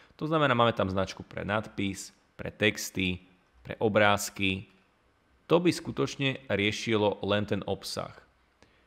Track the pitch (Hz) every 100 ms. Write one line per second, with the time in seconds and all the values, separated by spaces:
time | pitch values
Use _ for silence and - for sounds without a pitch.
0 | - - 151 160 143 120 117 110 98 95
1 | 92 - - - 87 107 107 - 101 98
2 | - - _ - 87 - 104 110 - -
3 | 92 87 - _ _ _ - - 113 107
4 | 104 101 - - 98 95 107 _ _ _
5 | _ _ _ _ - 170 175 151 - 117
6 | 135 - 139 131 - 101 101 107 - 110
7 | 104 - 98 101 104 101 87 98 - -
8 | 85 - - _ _ _ _ _